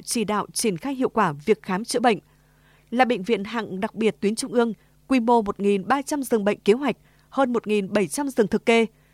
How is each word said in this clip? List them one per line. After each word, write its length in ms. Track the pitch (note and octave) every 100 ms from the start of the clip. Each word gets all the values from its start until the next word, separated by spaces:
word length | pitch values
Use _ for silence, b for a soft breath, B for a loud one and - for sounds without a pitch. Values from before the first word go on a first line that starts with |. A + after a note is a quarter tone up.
chỉ 200 | - A#3+
đạo, 240 | G3+ G#3 -
triển 240 | - A3+ E3+
khai 180 | C#4 C4
hiệu 140 | B3+
quả 240 | A3+ F#3 C#3+ A3
việc 160 | G3+
khám 240 | - F#3 A#3
chữa 140 | A#3+
bệnh. 200 | A#3+ F#3+ b b b b b b b
Là 160 | A#3+ B3
bệnh 180 | G#3+
viện 200 | F#3+ G#3
hạng 360 | G#3 A3+ G#3 F#3+
đặc 160 | G#3+ G3
biệt 200 | A3 -
tuyến 160 | G3+ A3+
trung 180 | A#3+
ương, 200 | A#3 A#3 G3 b b -
quy 120 | C4
mô 220 | A3+ A#3+
một 180 | G3+ G3
nghìn 280 | G3+ G3+ F3
ba 140 | C#4
trăm 220 | - D4
giường 200 | B3+ A3+
bệnh 160 | G#3 -
kế 140 | -
hoạch, 240 | A#3+ C#4 - b b b
hơn 240 | - C4
một 140 | A#3 -
nghìn 260 | G#3 F#3
bảy 140 | G#3+ F3+
trăm 220 | - C#4
giường 180 | B3 G3
thực 180 | G#3 -
kê, 200 | A3+ A3+ b b